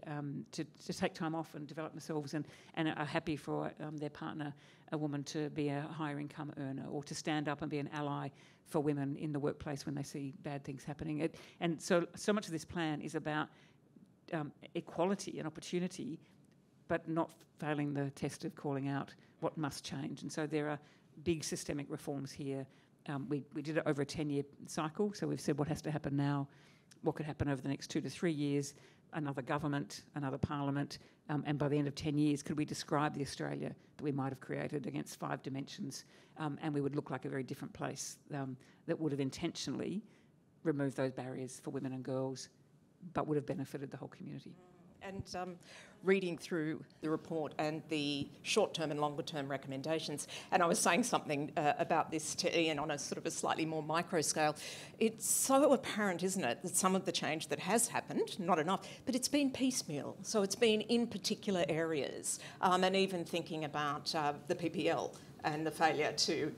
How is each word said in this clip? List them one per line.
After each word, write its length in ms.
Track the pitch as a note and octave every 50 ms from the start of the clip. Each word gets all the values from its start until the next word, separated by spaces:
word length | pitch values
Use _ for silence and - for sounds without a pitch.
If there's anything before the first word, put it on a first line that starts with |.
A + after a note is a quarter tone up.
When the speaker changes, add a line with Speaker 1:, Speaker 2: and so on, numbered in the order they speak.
| -
Speaker 1:
um, 380 | E3 D3+ D3 D3 C#3+ C#3 C#3+ D3 - -
to, 120 | - D#3 - - - -
to 60 | - F3+
take 220 | - G3 F3+ -
time 200 | - F3+ D#3+ D#3+
off 200 | E3 D#3+ - -
and 120 | E3 D3+
develop 260 | C3+ D3+ D3+ D#3 D3+ -
themselves 420 | E3+ C#3 - E3 D3+ D3 C#3 E3+
and, 120 | D#3 D3 - - - - - -
and 140 | - E3 D#3
are 160 | - - D3+
happy 320 | C#3 C#3 E3 - - D#3
for, 360 | C#3 - - D3+ D3 D3+ - - -
um, 160 | D3+ D3+ D3+
their 140 | D3 D3+ D3
partner, 420 | D3 - D#3+ E3 - D#3+ D3 C#3+ C#3+ - - - - - - - -
a 60 | D3+
woman, 260 | D3+ D3+ C#3 C#3+ C#3
to 240 | - - D#3+ D3+ D3
be 180 | C#3+ D3+ D3 D3
a 120 | C#3 C#3+ D3 - -
higher 280 | D#3 D#3 D3 C#3+ C#3+
income 320 | D3 C#3+ - - D3+ D3 - -
earner 260 | C#3+ C3+ C3+ C#3 - -
or 120 | - D3 C#3
to 100 | - D#3
stand 340 | - - F3+ D#3 D3+ D3 D3+
up 140 | C#3+ C#3 E3
and 80 | D3+
be 80 | D3+ D3
an 100 | C#3+ - -
ally 360 | D3+ D3 C#3+ C#3+ C#3+ C#3+ C#3 - - - - - - _
for 140 | - - E3
women 360 | C#3+ D3+ D3 C#3+ C#3 C#3 C#3+
in 160 | - E3 D#3 D3
the 80 | C#3+
workplace 460 | C3+ D3 D#3 - - D#3+ C#3+ C#3 -
when 80 | - C#3+
they 80 | C#3+ C#3
see 320 | - - D#3 C#3 C#3 B2+ - -
bad 200 | D#3 C#3+ C#3+ C#3+
things 200 | - C#3 C3 -
happening. 360 | - D3 - D#3 D#3 D3+ D3
It, 160 | D3+ E3 - - - - - -
and 200 | F3+ E3+ E3 -
so, 260 | - - G3 F3 E3+ - -
so 180 | - - - G#3
much 140 | G#3+ G#3
of 60 | - D#3+
this 120 | D#3 -
plan 360 | - - F3+ E3 D#3 D3+ D3
is 140 | - D3+ D3
about, 340 | D#3 C#3+ D3+ D3+ D3+ D#3 - - - - - - _ _ - - - - - - _ _ - -
um, 200 | D#3+ D3 D3 - - - - -
equality 640 | E3+ D#3+ - - - E3 F#3 G3+ F#3+ - - - D3+
and 80 | D3
opportunity, 760 | D#3 D#3+ - - - - F3+ F3 F3+ - - - - D#3+ - - - - - - - - - _ _ _ - - -
but 200 | E3+ E3 E3+ D#3+
not 220 | E3 E3+ D#3+ - - - - _ _ -
failing 360 | - D3 D3+ D3 D3 C#3+ C#3+
the 160 | C#3+ C#3+ C#3
test 340 | C#3 - - C#3+ - - -
of 100 | D#3+ -
calling 340 | - - D3+ C#3 C3+ C3+ C#3
out 260 | C#3 C#3 - - - - - - - -
what 160 | - D#3+ -
must 280 | E3 D#3 C#3 - - -
change. 380 | - - C#3 C#3 - - - -
And 80 | D#3
so 160 | - - D#3
there 220 | D3 D#3 D3+ D3 D3
are 100 | D3 C#3+ - - - - _ - - - D3+
big 180 | F3+ E3+ D#3 C#3+
systemic 440 | - F#3 E3 - - D#3+ C#3+ C#3 -
reforms 420 | D#3 D3 - - D3 C#3 C3+ C3+
here. 360 | - - D3+ C3+ C3+ C3+ C3+ C3 - - - _ _ _ - -
Um, 200 | D3 C#3 C3 A#2
we, 140 | D3 C#3+ B2+ - -
we 80 | D#3 C#3
did 140 | D3+ D#3 D#3+
it 40 | -
over 160 | - D3+ C#3 C#3+
a 40 |
ten-year 380 | C#3 - - D#3 D3+ C#3+ C#3+ C#3+ - - - -
cycle, 460 | - - - D#3 D#3 D#3 - G#3 G#3 G3
so 140 | - -
we've 140 | D3+ D3 C#3
said 180 | - - D3+ C3+
what 80 | D3 C#3+
has 140 | D#3 - -
to 80 | D#3
happen 260 | D3+ D3 - - C#3
now, 300 | C#3+ C#3+ C#3+ C#3+ C#3+ C#3 - - - - - - - _ - - - -
what 120 | E3 D3+
could 100 | - D3+
happen 220 | D#3 C#3 - D3+ C#3+
over 120 | C#3 B2+
the 80 | - C#3
next 200 | C#3 C#3 - -
two 120 | - E3
to 80 | C#3 C#3
three 240 | - - - F3 D#3+
years, 420 | C#3+ D3 C#3+ C#3+ C#3+ C#3 C#3 - - - - - - - - -
another 280 | E3 D#3 C#3+ C#3 C#3+ C3
government, 600 | A#2+ D#3 D3 D#3+ D3 C#3+ C#3+ C#3+ - - - - - -
another 240 | D3 C#3+ C3+ C3 C#3
parliament, 600 | - - D#3 C#3+ C#3+ C#3 C#3 C#3+ C#3+ C#3 - - - - - _ _ -
um, 140 | D3+ C#3+ -
and 120 | - D3 C#3
by 100 | D3+ C#3+
the 100 | C#3+ D3
end 100 | C#3+ C#3
of 60 | C#3
ten 240 | - - D#3 C#3+ D3
years, 240 | D3+ D3+ C#3+ C3+ -
could 140 | - D#3+
we 80 | D3 D3+
describe 500 | D3 D3+ - - - E3+ D3 D3 D3+ C#3+
the 80 | C#3+ C#3+
Australia 520 | C3 - - D#3+ C#3+ D3 C#3 C#3+ C#3+ D3 - - - -
that 80 | - -
we 80 | D3 C3+
might 160 | C#3 C3 C3+
have 120 | C#3 -
created 460 | - - D3+ C#3 C#3+ C#3 - D3 -
against 320 | - C#3+ D3 D3 - - -
five 240 | - C#3+ C#3+ C3 -
dimensions, 600 | C#3+ C3 C3+ C#3+ - - - C#3 C3+ B2+ - - - - - - - - -
um, 200 | D#3 D3+ C#3+ - -
and 100 | D#3 D3
we 80 | C#3+
would 140 | C#3 C#3 C#3
look 160 | C#3+ C#3+ -
like 140 | D3 B2+ -
a 40 | C#3+
very 140 | C#3 C#3 C3
different 300 | B2+ - - - - -
place, 460 | - D3+ C#3 B2+ C#3 - - - - - - D3
um, 220 | C#3+ C3+ C3 C3 B2+ - - - - -
that 120 | - E3+ E3+
would 140 | D#3+ D#3 C#3
have 80 | C3+
intentionally 840 | C#3 C3 - - - E3 - - - - C3 - - - E3+ G3 - - - - - - _ - _ _ _ _ -
removed 340 | E3+ D3+ C#3 C#3+ C3+ B2
those 160 | - C3+ C3 B2+
barriers 480 | C3+ B2 C3 C3 B2+ C3 B2 - - -
for 80 | D#3
women 220 | C#3 C3+ C#3 C3 C3
and 100 | C3 B2+
girls, 460 | C3+ C3 C3 C3 C3+ C3 B2 - - _ _ - _ _ - _ _ _ - - F3 -
but 120 | - C#3
would 100 | - D3+
have 100 | D3 C#3+
benefited 440 | D3 C#3+ C#3+ C3+ - - D3 C#3 B2+
the 60 | -
whole 120 | C#3 D3 C#3+
community. 460 | - - - D3+ D3 C#3 - - - - - - - - - - - - -
Speaker 2:
And, 220 | G3 F#3+ G3 - - -
um, 220 | F3+ F3+ F3+ F3 E3+ - - - - - - - - -
reading 340 | F3 G3 G3 F#3 F3 E3+
through 480 | C#3 - - G3 E3+ D3+ D#3 D#3 - C#3+ - - -
the 80 | - D#3
report 460 | D#3 D#3 - - E3 D#3+ D3+ C3+ - -
and 240 | D#3 D3+ D3+ D#3+ D#3 -
the 400 | D#3+ D3+ C#3+ C#3+ D3 C#3 C#3+ - - - -
short-term 480 | - - A3 G3 - - - D#3+ D3
and 100 | D#3 D3
longer-term 480 | D3 D3+ D3 C#3 D#3+ - - D3 C#3 C3+
recommendations, 800 | C#3+ C3+ - - C3+ C3+ C3+ D3+ D#3+ D#3+ D#3 - D3+ C#3+ - - - - - -
and 120 | - F#3 F3
I 40 |
was 120 | E3+ F3+ -
saying 260 | - G3+ E3+ F3+ A#3+
something, 460 | - - D3+ - - D3+ C#3 D3 C#3+ -
uh, 160 | F3 D3+ D3 - -
about 320 | E3+ - F3 D#3+ - -
this 240 | - D#3+ D3+ - -
to 220 | - - E3+ - E3+
Ian 200 | E3 D#3+ D#3+ C#3+
on 120 | D3 D#3
a 80 | D3 C#3+
sort 180 | - - -
of 80 | D#3+ -
a 60 | E3
slightly 340 | D#3+ - - D#3 - - D#3+
more 180 | D#3 D#3+ D#3 D3+
micro 380 | D#3 D#3 E3 F3 - - E3+
scale, 340 | C#3+ - - E3 D#3 D3+ D3 - - - - - - - - -
it's 280 | D#3+ E3+ A3 - -
so 460 | - - - - - C4+ C4+ C#4+ D4 C#4
apparent, 500 | A#3 - - - G#3+ G#3+ G3+ F3+ E3+ F3+
isn't 220 | F#3+ F#3 G3 F3+
it, 180 | A#2+ A#2 - -
that 140 | F3+ E3
some 180 | - - F#3 F#3+
of 120 | F#3+ F#3
the 60 | - -
change 360 | - - B2+ D3+ D#3+ D3+ -
that 120 | D3 -
has 280 | - F3+ G3+ A#3 A3+ -
happened, 500 | - B2 - - D3 F#3+ G#4+ - - -
not 200 | F3+ E3+ F#3+ D#3+
enough, 280 | D3 E3+ G3 F#3 - - - - -
but 80 | - A#3
it's 140 | B3+ B3+ -
been 220 | - D4 C#4+ C4+
piecemeal. 680 | C4 - C4 C4 B3 - - - D#3 C#3 C3 B2 - - F#3+
So 200 | - - A3 G3
it's 120 | G3 G3+
been 280 | - A#3+ A3+ G#3+ G#3+ G#3+
in 240 | - A#3+ A#3 A#3+
particular 580 | A#3 - G3 - - G#3 - - - G3 F3+ E3 -
areas, 720 | D#3+ D#3 E3 D#3+ D#3+ D3 B2+ - - - - - - - - - - -
um, 240 | - F#3+ F3+ F3+ F#3
and 100 | F#3 F#3
even 300 | F#3+ F#3+ F#3 F#3 F3 E3+
thinking 400 | E3 - F3 D#3+ - F3+ D#3 D#3
about, 500 | D3 D3 D3 D3 D3 D3 D3 C#3+ - -
uh, 200 | E3 D3+ D3 C#3+ C#3+ - -
the 60 | F3
P 140 | F3 F3 E3
P 220 | D#3+ - D3+ E3
L 240 | D#3+ B2+ F#2+ - - - - - - - -
and 240 | D#3 D3 D3+ D#3+
the 40 | D#3+
failure 420 | D#3 - E3+ D#3+ D3 C#3 D3+ C3 -
to, 380 | D3+ - - E3 C#3 C#3 D#3 -